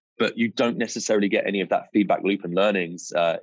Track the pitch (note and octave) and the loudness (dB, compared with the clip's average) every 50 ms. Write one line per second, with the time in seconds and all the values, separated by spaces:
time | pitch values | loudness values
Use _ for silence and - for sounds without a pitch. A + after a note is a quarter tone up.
0 | _ _ _ - A#2 G#2 - - A#2 A2+ - - B2+ A#2+ A#2 - A#2 G#2+ - A#2+ | _ _ _ -2 -2 -2 0 -2 -2 -2 0 0 0 0 0 -2 -4 -4 -6 -4
1 | - - A2 G#2 G2+ G2 G#2+ G#2+ - - G2+ G2 F#2 - G2 - - - - A2 | -2 0 2 2 2 2 2 0 0 0 0 -2 0 0 0 -2 0 0 2 2
2 | G2+ F2+ F#2 - - F#2+ G2+ - - F2 F2 F#2 G2 G#2+ G2+ F#2+ F2 E2+ F2 E2+ | 2 2 2 0 0 0 -2 -2 -2 -2 0 2 2 2 2 0 -2 -4 -8 -12
3 | - - - E2+ E2+ E2+ E2 E2+ | -10 -4 -2 0 2 0 0 -2